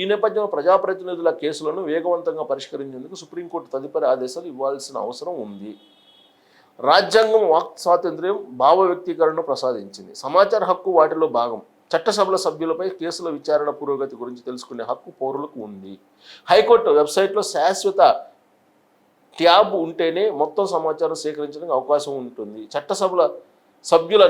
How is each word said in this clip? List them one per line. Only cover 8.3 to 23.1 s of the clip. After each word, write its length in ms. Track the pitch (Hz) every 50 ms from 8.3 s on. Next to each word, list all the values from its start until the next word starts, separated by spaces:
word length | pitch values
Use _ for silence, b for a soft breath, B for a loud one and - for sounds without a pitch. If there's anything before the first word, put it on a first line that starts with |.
| 208 202 - - 127 123
భావ 180 | 123 143 165 185 190 180
వ్యక్తీకరణను 540 | 175 180 180 180 165 151 165 156 156 165 160 151
ప్రసాదించింది, 640 | 135 117 135 127 123 107 98 98 - 101 98 - - - -
సమాచార 400 | 135 160 185 196 - 226 214 190 175
హక్కు 200 | 180 180 - 190 185 165
వాటిలో 300 | 156 160 - 160 165 151 117 117
భాగం. 220 | 120 120 113 104 - _ _ _ _ - -
చట్టసభల 440 | - 165 226 202 202 196 185 190 180 -
సభ్యులపై 420 | 170 151 156 165 165 160 165 185 190 185 185
కేసుల 280 | 160 170 165 - 175 165 151 143
విచారణ 300 | - - 156 147 147 147 147 147
పురోగతి 340 | 147 139 139 135 135 - - 113 123
గురించి 200 | 127 123 120 - 127
తెలుసుకునే 380 | 127 123 - - 127 120 113 113 123
హక్కు 180 | - - - - -
పౌరులకు 380 | 131 131 135 139 147 151 - 127 110 104
ఉంది. 240 | 104 95 95 95 98 - _ _ _ B B B B B B - 175
హైకోర్టు 440 | 214 220 220 233 226 226 196 147 151
వెబ్సైట్లో 440 | 147 147 - 190 196 196 196 208 196 - -
శాశ్వత 480 | 156 151 175 190 190 - 196 190 196 175 135 110 - - - _ _ _ _ _ _ _ _ _ _ _ _ _ _ _ _ _ _ _ _ _ -
ట్యాబ్ 380 | 165 170 170 196 214 190 190 190 165
ఉంటేనే 420 | 160 165 - 170 165 160 180 208 220 175 143 151
మొత్తం 220 | - - 208 196 190 180
సమాచారం 420 | 160 156 156 156 156 170 160 160 160 -
సేకరించడానికి 520 | 151 151 147 147 143 147 151 170 170 143 131
అవకాశం 340 | 131 139 147 147 143 143 139 135 127
ఉంటుంది. 380 | 120 - - 107 104 107 110 107 107 -
చట్టసభల 540 | 147 - - - 196 202 190